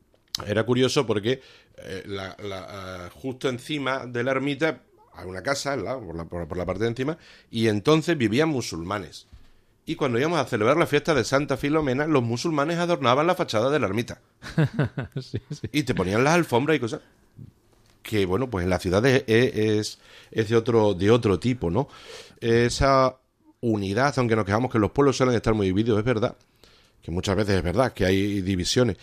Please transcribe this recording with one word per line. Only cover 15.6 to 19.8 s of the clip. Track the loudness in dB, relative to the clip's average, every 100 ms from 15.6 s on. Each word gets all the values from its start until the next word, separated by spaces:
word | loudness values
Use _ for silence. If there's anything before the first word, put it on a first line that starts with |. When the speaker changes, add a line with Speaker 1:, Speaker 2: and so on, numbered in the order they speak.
| -6
Speaker 1:
Y | -4
te | -2 0
ponían | 0 2
las | 2 2
alfombras | 2 0 2 0
y |
cosas | -2 -8 -14 _ _ -20 -20 -20 _ _ _ _
que, | -4 -2 0
bueno, | 0 -2
pues | -2
en | 0
la | 0
ciudad | 0 2 4
es, | 2 4
es, | 2 2 2 0 0